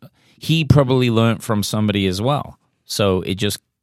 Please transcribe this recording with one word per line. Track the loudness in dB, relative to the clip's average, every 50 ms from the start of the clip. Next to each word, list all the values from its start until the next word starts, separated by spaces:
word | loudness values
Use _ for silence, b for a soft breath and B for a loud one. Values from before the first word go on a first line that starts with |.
| -20 -20 b b b b b b
he | -4 -2 0 2 4
probably | 4 4 4 4 4 2 2 2 2
learned | 2 2 2 2 0 -2 -4
from | -4 -2 -2
somebody | -2 -2 -2 -2 0 0 0 0 0 0
as | -2 -2
well. | -2 -2 -2 -4 -6 -10 -16 _ _ _ _ _ _
So | -8 -4 -2 0 0 0 0
it | -2 -4 -4
just | -2 -4 -4 -4 -6 _ _ _ _